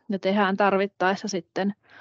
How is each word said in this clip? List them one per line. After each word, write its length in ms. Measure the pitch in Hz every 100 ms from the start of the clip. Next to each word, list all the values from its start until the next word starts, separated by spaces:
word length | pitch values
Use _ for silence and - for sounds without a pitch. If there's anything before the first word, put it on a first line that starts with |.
| -
Ja 100 | 196
tehdään 380 | 190 202 190 196
tarvittaessa 720 | 202 190 202 - 269 - 214
sitten 460 | 190 165 - 196 - _ -